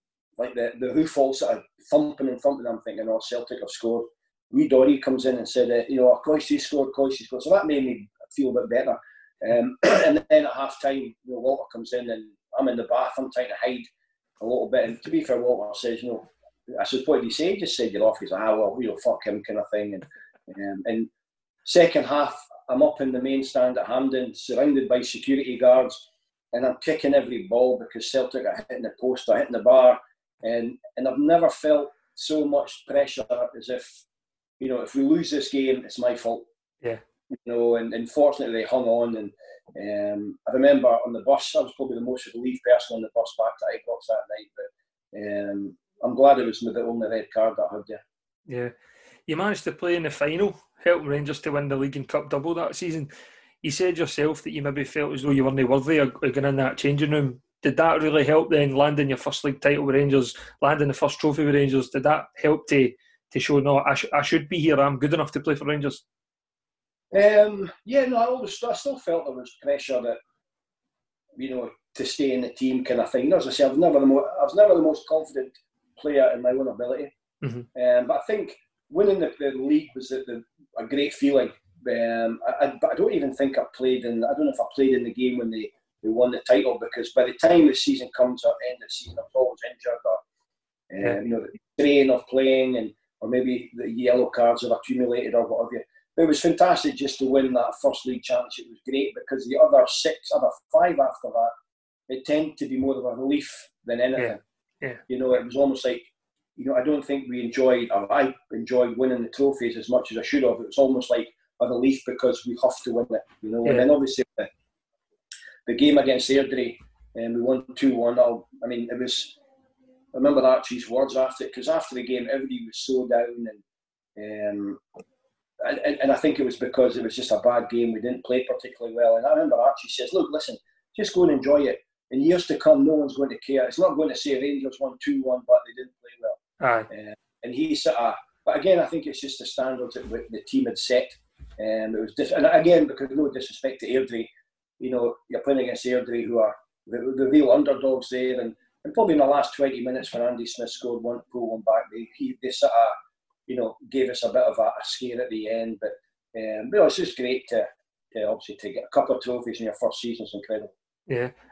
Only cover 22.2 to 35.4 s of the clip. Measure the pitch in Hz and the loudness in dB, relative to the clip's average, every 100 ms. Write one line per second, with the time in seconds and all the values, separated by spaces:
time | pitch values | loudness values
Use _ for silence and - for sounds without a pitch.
22.2 | - - - - - 131 147 - 131 127 | -2 -4 -18 -16 -4 4 4 2 -4 -4
23.2 | 131 135 131 135 127 123 - 123 135 131 | -2 -2 -2 0 0 0 -2 -2 -2 -2
24.2 | 120 - - 123 151 135 - 123 127 123 | -4 -8 -4 0 2 2 2 0 0 -6
25.2 | 135 139 131 120 123 127 127 - - _ | -2 -2 -2 4 6 6 4 -4 -18 _
26.2 | _ _ _ 120 127 123 - 156 139 139 | _ _ _ -2 -2 -2 -2 0 2 2
27.2 | 127 120 95 117 127 127 113 113 - 135 | 2 -4 0 2 4 2 -6 -12 -4 -2
28.2 | 123 131 104 110 - 127 110 - 127 127 | -2 -4 -4 -6 -8 -10 -10 -4 -4 -2
29.2 | - 113 - 117 107 131 123 123 - _ | 0 0 0 2 6 8 8 6 0 _
30.2 | _ _ 113 117 117 - - - 131 131 | _ _ -4 -4 -4 -8 -14 -6 -4 0
31.2 | 147 170 170 - 151 147 - - _ - | 4 4 4 2 2 2 0 -12 _ -12
32.2 | - 156 143 143 - - - 139 143 - | -4 -2 0 0 -2 -10 -2 0 0 -4
33.2 | - 113 123 117 127 123 - - _ _ | -6 -4 -4 -8 -10 -10 -10 -20 _ _
34.2 | _ _ _ - 131 123 - 139 139 165 | _ _ _ -10 -6 -4 -4 0 2 2
35.2 | - 147 | 0 -4